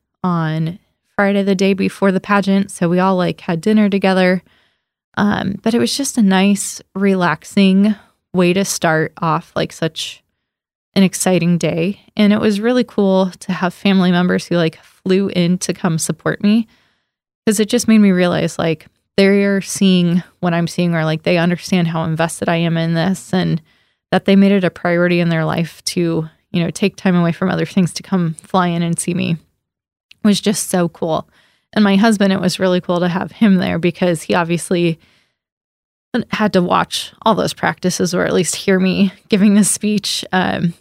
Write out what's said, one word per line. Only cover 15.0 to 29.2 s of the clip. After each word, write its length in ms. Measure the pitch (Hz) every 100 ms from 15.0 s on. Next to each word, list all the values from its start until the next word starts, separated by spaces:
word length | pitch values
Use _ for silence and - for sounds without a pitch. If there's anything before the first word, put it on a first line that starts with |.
| 190 185 196
in 300 | 185 175 180
to 160 | -
come 240 | 170 185 160
support 440 | - 156 160 151
me, 280 | 202 220 220 _ _ _ _ _ _ _ -
'cause 140 | 214
it 80 | 208
just 220 | 240 220
made 80 | 220
me 140 | 202
realize, 460 | 180 180 175 170 -
like, 300 | 165 156 - _ _ -
they're 440 | 196 202 202 196
seeing 640 | - - 190 185 175 175 - _
what 140 | 180
I'm 160 | 170 165
seeing, 260 | - 175 165
or, 80 |
like, 200 | 156 156
they 140 | 170 180
understand 520 | 170 175 - 185 170
how 160 | 165 160
invested 420 | 160 165 - 190
I 80 | 170
am 220 | 170 165
in 160 | 165
this, 400 | 165 175 190 -
and 280 | 190 170 165 - _ _ _ _
that 140 | 185
they 140 | - 196
made 160 | 196
it 100 | 202
a 60 | 175
priority 500 | - 175 170 175 175
in 80 | 170
their 160 | 160
life 400 | 156 156 160 - -
to, 440 | 185 170 165 160 _ _
you 120 | 175
know, 60 | 170
take 260 | - 196 -
time 220 | 196 175
away 160 | 170
from 160 | - 185
other 160 | 165 165
things 260 | - 170
to 100 | -
come 320 | - 190 165 160
fly 320 | - 185 180
in 140 | 170
and 160 | 170 165
see 160 | -
me 220 | 180